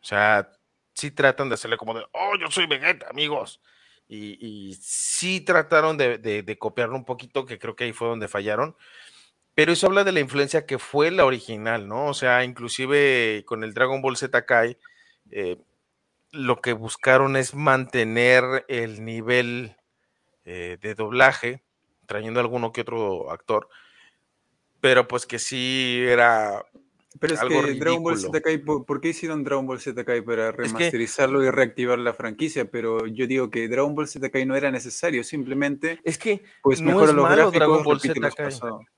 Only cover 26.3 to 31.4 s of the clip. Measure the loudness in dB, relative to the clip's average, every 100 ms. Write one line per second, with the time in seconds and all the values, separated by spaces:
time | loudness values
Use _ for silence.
26.3 | 4 0 -6 -10 _ _ _ _ -6 -4
27.3 | -2 2 2 0 -2 0 0 -2 -4 -2
28.3 | -2 0 -2 -2 -4 -2 -4 -4 -6 -6
29.3 | -6 -2 -2 -2 -6 -8 -8 -2 -2 -2
30.3 | -2 -2 -4 -6 -2 -2 0 -4 0 2
31.3 | 2